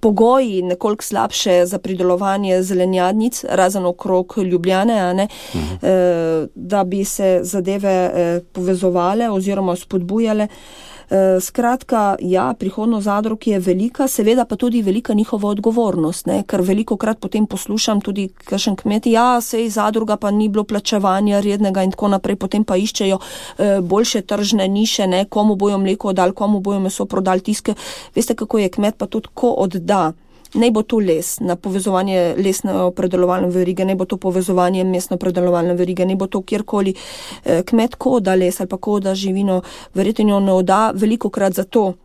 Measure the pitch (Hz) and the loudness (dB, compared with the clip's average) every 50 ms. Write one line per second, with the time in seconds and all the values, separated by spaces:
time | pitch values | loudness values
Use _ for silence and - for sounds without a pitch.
0 | - 226 208 190 226 233 247 269 269 240 202 185 180 185 180 180 - 214 208 214 | 4 2 4 6 6 6 6 4 2 2 0 -2 -2 -2 -4 -2 -2 -4 -4 -2
1 | - - 208 196 - - - - - 214 180 180 175 180 190 190 - 190 190 180 | -6 -6 -2 -2 -2 -2 -2 -4 0 2 4 4 4 2 -2 -6 -6 -6 -4 -2
2 | 180 185 180 175 202 196 196 196 202 190 185 185 185 185 196 180 180 185 185 185 | 0 0 2 2 0 0 -2 -2 0 0 2 0 0 0 0 0 2 2 2 2
3 | 180 180 196 220 220 247 - - - - - 190 190 185 196 202 180 180 180 - | 2 2 2 2 0 0 -2 -4 -6 -4 0 2 2 2 2 0 -2 -2 -4 -4
4 | - 196 190 180 185 180 - - 196 185 175 180 170 185 185 185 196 233 233 214 | -4 0 0 0 0 0 -4 -4 -2 0 0 0 0 2 0 2 2 2 2 2
5 | 185 180 180 190 196 214 - - - - - - 78 76 - 190 - - 190 185 | 0 0 0 0 -2 -2 -4 -12 -18 -8 -6 -6 -6 -6 -8 -4 0 0 2 4
6 | 180 180 175 170 165 165 160 160 151 - _ - 165 175 202 202 190 180 185 196 | 4 2 2 2 0 0 0 -2 -2 -4 _ -12 -8 -4 -2 0 0 0 0 -2
7 | 196 196 - - 202 190 185 175 - 180 190 202 180 180 196 202 196 202 190 185 | -2 -4 -4 0 2 2 2 2 0 0 -4 -4 -2 -2 -2 -2 0 0 2 2
8 | 180 180 - - 175 170 170 175 175 - - - 185 180 190 180 185 185 175 180 | 0 0 0 0 0 0 0 -2 -4 -8 -8 -4 -2 0 0 2 2 2 2 2
9 | 175 180 196 220 233 233 208 190 190 196 202 196 190 180 175 - - - - 190 | 2 2 2 0 0 0 0 -2 -2 0 -2 0 0 -2 -2 -4 -6 -4 -4 -4
10 | 175 175 196 220 226 220 214 214 208 208 - - - - - - - - - - | -4 -2 -2 0 0 0 0 0 -2 -4 -6 -12 -20 -20 -20 -20 -20 -20 -20 -20
11 | - - - 294 - - - 185 185 - - - 240 233 247 254 - - - 226 | -8 -2 2 2 4 4 4 2 0 -2 -4 0 0 0 0 -2 -2 -2 0 2
12 | 208 202 196 - - 185 180 185 190 254 247 - 160 190 - - 214 226 233 214 | 2 2 0 0 0 0 2 2 2 0 -2 -2 -4 -6 -4 -2 0 0 0 0
13 | 196 214 202 202 214 220 214 220 - 240 208 196 180 190 175 185 202 240 - - | 0 0 0 0 0 -2 -4 -4 -2 0 0 0 2 0 0 0 0 -4 -2 -2
14 | 285 262 - - 214 214 226 254 240 226 226 190 - 247 226 240 214 196 185 220 | -2 -2 0 2 2 4 4 4 2 0 -2 -2 0 0 2 2 2 2 0 0
15 | 240 - 226 208 220 - - 214 202 202 208 202 202 226 226 233 233 208 175 170 | 0 0 0 0 0 0 -2 -2 -2 -2 -2 0 0 0 2 2 2 2 2 0
16 | 160 156 180 - - - - 196 202 - - 196 180 185 190 208 220 - 233 196 | 0 -2 -2 -4 -4 -2 -2 -2 -2 -2 0 0 2 2 2 0 0 -2 -2 -2
17 | - 220 220 220 - 190 - 220 208 202 - 190 - - 202 220 - - 220 202 | -2 -4 -4 -4 -6 -4 0 0 0 0 -2 -8 -6 -4 -4 -2 0 0 0 0
18 | - - 202 196 196 190 - - - - - 196 - - 196 185 - 185 202 214 | 0 -2 -4 -4 -4 -6 -8 -14 -10 -6 -4 -2 -2 -2 -2 -2 -2 -2 -2 0
19 | - 247 226 226 240 247 247 240 233 - - 226 233 233 202 220 208 214 214 226 | 2 2 4 4 4 4 4 2 0 -2 -2 -2 -2 -2 0 0 0 0 0 0
20 | 220 214 208 208 - 202 202 208 214 214 196 214 208 208 214 208 208 - - 208 | 0 0 -2 -2 0 0 0 2 0 2 0 -2 -2 -2 -4 -4 -2 -2 -2 0
21 | 190 196 185 190 208 208 202 202 202 208 202 202 208 196 190 196 190 190 185 - | 2 2 2 2 2 2 2 2 2 0 0 2 0 0 2 0 0 0 -2 -2
22 | 220 202 202 190 - - 202 202 - 190 - 208 214 - 202 185 196 214 - - | 0 0 0 0 0 -2 -4 -2 -2 -2 0 0 0 2 0 0 0 -2 -2 -2
23 | 214 190 190 190 - - - - - - - - 185 208 196 196 185 175 180 202 | 0 0 0 -2 -4 -10 -16 -16 -16 -18 -4 -2 2 2 2 2 2 0 2 2
24 | 233 240 - 214 190 - 214 202 208 202 214 208 190 190 196 202 214 220 - - | 2 2 0 -4 -2 -2 -4 -2 -2 0 0 0 0 0 2 2 0 0 0 0
25 | 202 190 180 185 196 202 - 208 208 214 208 190 196 202 202 196 196 190 190 214 | 0 0 2 0 0 0 0 0 2 2 2 2 0 0 2 2 0 0 -2 -2
26 | - 208 190 185 185 180 190 - 208 202 214 202 185 196 202 196 190 190 190 - | -2 -2 0 2 2 2 2 0 0 0 0 0 0 -2 -2 -2 -2 -4 -4 -4
27 | 202 196 - 190 196 185 185 185 190 - 214 - - - 208 - - - - - | -6 -4 -2 -2 0 0 0 0 0 -2 -4 -4 -2 -4 -6 -6 -8 -14 -14 -16
28 | - - _ - 240 - 233 - 233 214 - 226 208 185 - - 202 208 214 - | -18 -8 _ -2 -2 -2 -2 -4 -4 -2 0 0 0 0 0 0 -2 -2 0 -2
29 | 202 190 - 220 214 - _ - - 240 - - - 196 170 190 170 170 208 196 | -8 -6 -4 -6 -8 -6 _ -2 0 0 2 2 0 -2 -2 -4 -2 0 2 2
30 | 175 156 160 - _ _ - - - - - - 233 240 226 214 214 - - 220 | 2 0 -2 -6 _ _ -20 -20 -20 -6 0 2 2 4 4 2 0 0 0 0
31 | 208 185 165 160 175 - - - - 185 175 175 - 208 185 196 185 208 190 185 | 2 2 2 0 0 -6 -6 -4 -2 -4 -4 -4 -4 -4 -4 -2 -2 0 0 0
32 | 190 196 190 185 175 175 - - 196 196 190 - - 196 190 190 185 180 180 - | 0 2 2 2 2 2 0 0 0 0 0 0 -2 -2 -2 0 0 0 0 0
33 | 180 185 180 185 180 180 180 185 180 180 175 185 185 175 185 180 190 190 196 185 | -2 0 2 2 2 2 2 0 0 0 0 0 0 0 0 -2 0 0 0 -2
34 | 185 185 - 185 - 190 180 185 185 180 190 185 180 180 185 185 185 185 185 175 | -2 -4 -4 -4 -4 -2 -2 -2 0 0 2 2 2 2 2 2 0 0 0 -2
35 | 180 - 190 180 196 190 180 180 180 180 175 175 170 180 175 175 180 180 185 175 | -2 -4 -4 -2 -2 -2 0 0 2 2 2 2 2 0 0 0 0 -2 0 -2
36 | 185 185 190 190 190 190 - 208 190 - - 202 214 - - 208 196 190 190 - | 0 0 0 -2 -2 -2 -4 -6 -4 -2 -4 -4 -4 -2 -2 0 0 0 -2 -4
37 | - - - - - - - - - - - 165 180 - - 226 220 233 - - | -8 -16 -16 -16 -16 -16 -16 -10 -2 0 0 0 2 2 2 2 2 2 -2 -2
38 | - 254 262 247 202 190 185 185 185 180 180 - 196 180 - 185 - 214 208 208 | -2 0 2 2 2 2 2 2 2 2 0 -2 -6 -6 -6 -6 -4 -2 -2 0
39 | 190 190 190 190 196 196 190 190 202 202 185 185 180 - - - - - - 185 | 0 -2 -4 -2 -2 -2 -2 0 0 0 0 0 -2 -6 -16 -18 -20 -10 -4 -2
40 | 190 196 226 - 214 214 202 196 196 196 190 185 185 180 190 202 220 220 - 196 | 0 0 2 2 2 4 4 4 2 4 4 2 4 4 4 4 4 2 0 0
41 | 208 220 220 233 - 208 - - 202 196 185 - 190 - - 240 214 190 180 - | 0 0 0 0 -2 -4 -2 0 -2 0 0 -2 -6 0 0 0 0 0 -2 -6
42 | _ | _